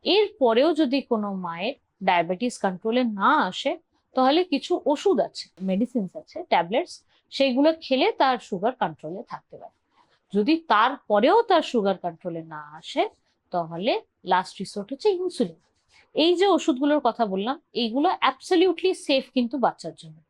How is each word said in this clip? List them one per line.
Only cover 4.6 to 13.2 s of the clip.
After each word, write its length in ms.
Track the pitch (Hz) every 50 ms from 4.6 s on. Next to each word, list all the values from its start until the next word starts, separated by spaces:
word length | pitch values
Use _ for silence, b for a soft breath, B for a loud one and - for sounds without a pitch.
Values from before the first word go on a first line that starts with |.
| - - 359 - - -
ওষুধ 260 | 294 - - 403 359 226 -
আছে, 180 | - _ - - _ _ - 185 190
মেডিসিনস 420 | 185 190 247 240 _ 247 196 175 _ 160
আছে, 160 | - _ - 311 359 _
ট্যাবলেটস, 420 | - 185 175 170 208 269 359 - - - _ _ _ _ _ _
সেইগুলো 380 | - - 269 269 247 262 285 320 320 320 -
খেলে 220 | - 269 254 320 427 453 -
তার 160 | 320 269 254 226 -
সুগার 260 | - 214 180 190 233 254 _
কন্ট্রোলে 400 | 214 170 156 _ - 156 175 196 233 _
থাকতে 240 | - - _ _ - 131
পারে। 140 | 87 - _ _ _ _ _ _ _ _ _ _ _ _ -
যদি 180 | 202 208 233 320 320 330 - 226
তারপরেও 640 | 208 226 254 285 277 _ _ 214 202 214 294 392 466 466 -
তার 140 | 381 320 - -
সুগার 260 | - 233 196 196 185 175 -
কন্ট্রোলে 360 | 175 170 _ - 180 165 165 160 160 160
না 80 | 151 151 147 151 160
আসে, 240 | - - - 277 370 440 _ _